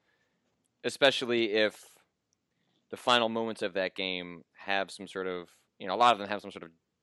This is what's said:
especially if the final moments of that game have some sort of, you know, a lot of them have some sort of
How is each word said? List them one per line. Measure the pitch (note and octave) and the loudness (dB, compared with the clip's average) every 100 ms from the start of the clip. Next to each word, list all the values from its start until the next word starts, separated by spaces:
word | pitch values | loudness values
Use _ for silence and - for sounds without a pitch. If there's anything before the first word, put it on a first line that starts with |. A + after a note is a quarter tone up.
| _ _ _ _ _ _ _ _ | _ _ _ _ _ _ _ _
especially | - - C#3 - A#2+ A#2+ A2+ | -6 2 4 4 0 0 2
if | G#2+ G#2+ - - - _ _ _ _ _ _ _ _ - | 2 2 0 -20 -20 _ _ _ _ _ _ _ _ -16
the | G#2 | -4
final | - A#2+ A2+ | 4 4 4
moments | A2+ A2+ G#2+ | 0 -4 -4
of | G#2 | -4
that | F#2 F#2 - | -2 -4 -4
game | F#2 F2+ F2 E2+ - - | -6 -6 -8 -14 -20 -16
have | - G2 F#2 | -4 -4 -4
some | - F#2 | -8 -12
sort | G2 F#2 | -8 -6
of, | F2+ E2+ _ _ - | -6 -10 _ _ -12
you | G2 | -4
know, | |
a | G2+ | 4
lot | B2 | 6
of | G#2+ | 4
them | G2+ | 0
have | G#2 | -6
some | G2+ | -8
sort | F2+ | -14
of | E2+ E2 _ _ | -16 _ _ _